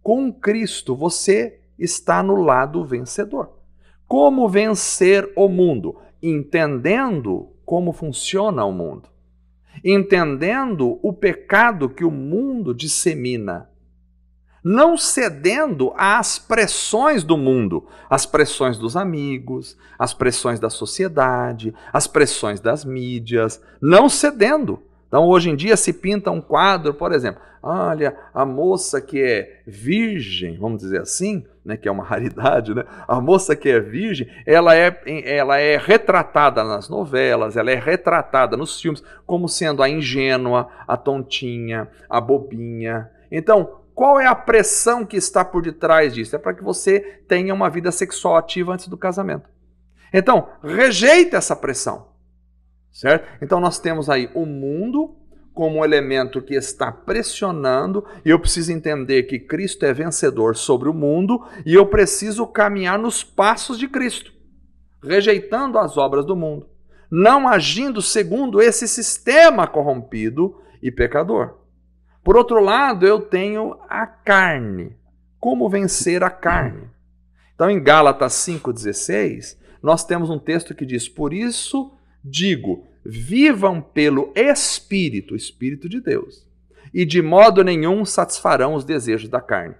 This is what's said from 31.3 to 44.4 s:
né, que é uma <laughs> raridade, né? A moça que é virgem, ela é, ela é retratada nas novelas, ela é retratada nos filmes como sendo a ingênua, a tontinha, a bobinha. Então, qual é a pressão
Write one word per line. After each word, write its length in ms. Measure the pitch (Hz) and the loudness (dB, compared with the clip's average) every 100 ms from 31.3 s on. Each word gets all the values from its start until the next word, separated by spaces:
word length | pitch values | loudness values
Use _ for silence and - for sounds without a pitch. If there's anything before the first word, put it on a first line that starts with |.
| 196 - _ | -6 -10 _
né, 140 | - 107 | -12 -6
que 100 | 101 | -4
é 40 | |
uma 120 | 98 | -4
<laughs> 20 | 90 | -6
raridade, 680 | 104 120 - 127 120 107 | -6 -6 -2 0 0 -2
né? 100 | 113 - - - | -8 -8 -14 -4
A 140 | 123 | -2
moça 340 | 127 190 - 147 | 2 2 2 -2
que 140 | 143 | 2
é 100 | 120 | 2
virgem, 480 | 104 123 220 151 120 - - | 0 -8 -6 -6 -10 -10 2
ela 300 | 160 170 165 | 4 6 6
é, 260 | 180 185 123 151 123 | 4 0 -10 -10 -4
ela 320 | 143 135 139 | -2 2 2
é 200 | 147 143 | 2 0
retratada 840 | 165 226 - 185 151 147 147 120 | 4 2 4 0 2 2 2 2
nas 260 | 110 104 - | -4 -6 -6
novelas, 680 | 180 165 131 131 117 107 113 | -8 -2 0 2 0 -2 -2
ela 160 | 113 | -2
é 40 | 127 | -2
retratada 840 | 127 180 - 165 - 135 120 117 | 0 -2 0 -2 0 0 0 -2
nos 220 | 156 - | -6 -6
filmes 220 | 170 147 - - - | -6 -8 -12 -20 -6
como 220 | 180 170 | -4 -4
sendo 360 | - 160 143 | -4 -4 0
a 60 | 135 | 0
ingênua, 800 | 156 135 131 135 131 123 123 120 - - | 0 -4 -2 0 0 0 -2 -2 -14 -6
a 100 | 123 | -4
tontinha, 920 | - 135 131 - 127 117 113 113 110 _ - | -2 -4 -6 -8 -8 -8 -6 -8 -8 _ -4
a 100 | 120 | -4
bobinha. 880 | 110 139 - 113 117 113 113 113 113 _ _ | 0 0 0 -12 -10 -8 -8 -8 -10 _ _
Então, 500 | 160 156 214 160 - _ | -4 4 4 2 -12 _
qual 260 | - 269 277 | 2 6 6
é 60 | 262 | 6
a 100 | |
pressão 720 | 247 | 2